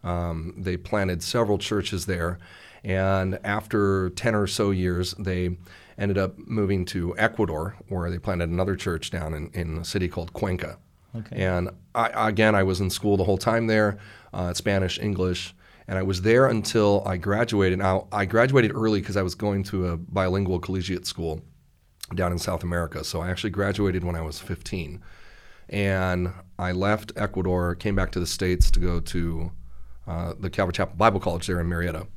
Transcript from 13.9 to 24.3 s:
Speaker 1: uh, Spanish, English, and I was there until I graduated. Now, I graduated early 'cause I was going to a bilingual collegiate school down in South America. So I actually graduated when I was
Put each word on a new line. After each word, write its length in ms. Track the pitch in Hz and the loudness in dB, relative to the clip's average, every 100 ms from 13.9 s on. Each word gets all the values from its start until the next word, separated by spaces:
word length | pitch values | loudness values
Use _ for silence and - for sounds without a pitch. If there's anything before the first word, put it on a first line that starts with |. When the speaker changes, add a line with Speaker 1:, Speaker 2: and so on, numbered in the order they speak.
| 101 - - - | 0 -12 -20 -12
Speaker 1:
uh, 200 | 95 90 | -4 -4
Spanish, 460 | 87 107 98 92 - | -2 0 2 0 -2
English, 560 | 107 92 92 90 - - - - - | -2 0 0 -2 -6 -14 -20 -20 -6
and 100 | 95 | -2
I 60 | |
was 200 | 95 90 | 0 0
there 240 | 101 120 131 | 6 6 6
until 580 | 113 - 113 104 101 - | 4 2 4 6 4 2
I 100 | 92 | -4
graduated. 600 | 95 104 117 104 95 92 | 0 0 2 4 4 4
Now, 300 | 98 95 - | 2 2 0
I 140 | 104 | -2
graduated 480 | 98 110 131 135 110 | 2 4 6 6 4
early 260 | 95 110 104 | 2 2 2
'cause 160 | - 98 | 0 0
I 60 | |
was 140 | 92 - | -2 -2
going 260 | 104 98 | -2 0
to 220 | 95 98 90 | -2 -2 0
a 100 | 85 | -2
bilingual 600 | 87 98 92 95 95 90 | -4 0 2 2 0 0
collegiate 480 | 87 95 87 90 - | -2 -4 -2 -4 -6
school 340 | - 82 78 - - _ _ _ _ - 90 | -6 -6 -6 -10 -20 _ _ _ _ -8 -2
down 160 | 90 | 0
in 60 | 87 | 0
South 260 | 87 85 | -2 -2
America. 400 | 85 87 82 78 | -2 -2 -2 -6
So 160 | 78 85 | -6 -4
I 100 | 87 | -4
actually 200 | 92 107 | -4 -4
graduated 520 | 92 101 98 101 90 | 0 -2 2 0 0
when 140 | 87 85 | -2 -4
I 60 | |
was 180 | 78 | -6